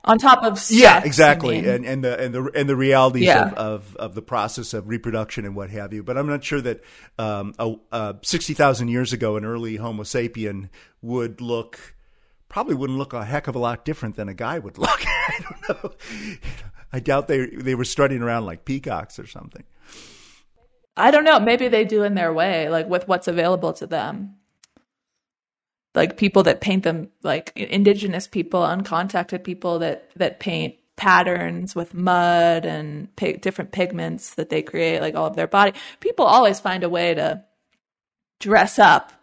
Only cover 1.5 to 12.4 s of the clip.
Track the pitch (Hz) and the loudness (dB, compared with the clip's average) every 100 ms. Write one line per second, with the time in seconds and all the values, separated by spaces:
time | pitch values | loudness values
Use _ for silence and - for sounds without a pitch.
1.5 | 110 107 123 123 135 127 123 127 123 135 | 0 0 -2 -4 -4 -4 -2 -4 -4 -4
2.5 | 156 143 131 135 135 131 123 180 92 196 | -2 0 2 4 6 6 4 6 6 4
3.5 | - 110 107 98 - 92 101 107 120 107 | -2 -6 -6 -10 -14 -12 -12 -6 -4 -4
4.5 | - 113 113 101 117 120 110 107 - 101 | -6 -10 -10 -8 -8 -4 -6 -6 -8 -10
5.5 | 98 95 104 101 107 101 127 147 143 - | -10 -10 -10 -10 -10 -6 -4 -4 -6 -4
6.5 | 147 123 113 _ - - - 110 101 101 | -4 -4 -8 _ -20 -20 -8 -6 -6 -8
7.5 | 104 117 110 _ 113 107 101 - 170 - | -6 -6 -6 _ -8 -8 -8 -6 -6 -6
8.5 | 147 143 123 120 120 123 123 113 107 107 | 2 2 2 -2 -2 -2 -2 -4 -4 -6
9.5 | 117 113 107 117 107 104 131 120 117 107 | -8 -8 -8 -8 -10 -6 -4 -4 -6 -8
10.5 | 101 95 - _ _ 117 123 117 - 120 | -8 -14 -20 _ _ -8 -6 -6 -8 -6
11.5 | 117 117 - - - _ _ _ _ | -6 -8 -18 -20 -20 _ _ _ _